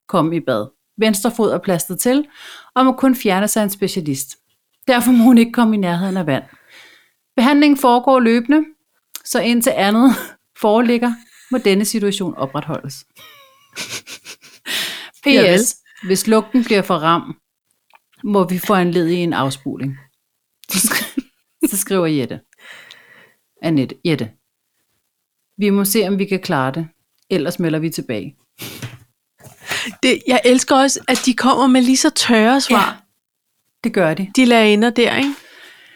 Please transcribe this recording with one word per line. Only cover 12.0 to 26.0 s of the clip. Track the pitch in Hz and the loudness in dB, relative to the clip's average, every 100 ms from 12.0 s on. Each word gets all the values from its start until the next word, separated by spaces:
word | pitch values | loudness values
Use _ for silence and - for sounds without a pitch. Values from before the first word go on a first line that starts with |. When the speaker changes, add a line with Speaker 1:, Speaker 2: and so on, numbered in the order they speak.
| 202 196 175 - | -2 -4 -6 -6
Speaker 1:
opretholdes. | 135 147 151 139 139 - - | -8 -6 -8 -8 -10 -16 -20
<laughs> | _ - - _ _ 1077 - - - - - - - - - - - - - - - | _ -20 -20 _ _ _ -16 -14 -14 -16 -20 -20 -20 -20 -20 -10 -8 -8 -12 -16 -6
P | 285 | 2
S. | |
Speaker 2:
Javel. | 226 196 180 247 - _ - 185 | 4 4 4 0 -4 _ -12 -4
Speaker 1:
Hvis | 190 214 | -2 2
lugten | 220 220 254 | 0 2 0
bliver | 233 208 | 0 0
for | 190 175 | 0 0
ram, | 156 170 - - _ _ _ _ _ _ _ _ | 0 0 -2 -14 _ _ _ _ _ _ _ _
må | 208 202 175 | -2 0 0
vi | 180 | -2
få | - | -2
anled | 196 175 175 165 | 0 0 0 -2
i | 175 | -2
en | 170 | -2
afspuling. | 110 135 135 139 107 135 135 _ _ _ _ _ _ - | -2 -4 -6 -10 -10 -10 -12 _ _ _ _ _ _ -10
Så | 190 | -4
sk-, | - - - - - _ | -4 -4 -8 -10 -12 _
<laughs> | _ _ 311 | _ _ -4
så | 196 | -4
skriver | - 196 165 | -4 -2 -2
Jette. | 151 117 - - _ - - - - _ _ _ _ _ _ | -2 -4 -10 -18 _ -20 -20 -20 -20 _ _ _ _ _ _
Annette, | - 151 123 - 175 | -2 -2 -2 -4 -4
Jette. | 143 113 - _ _ _ _ _ _ _ _ _ _ _ - | -2 -4 -12 _ _ _ _ _ _ _ _ _ _ _ -4
Vi | 202 | 0
må | 202 196 | 0 0
se, | 226 | 0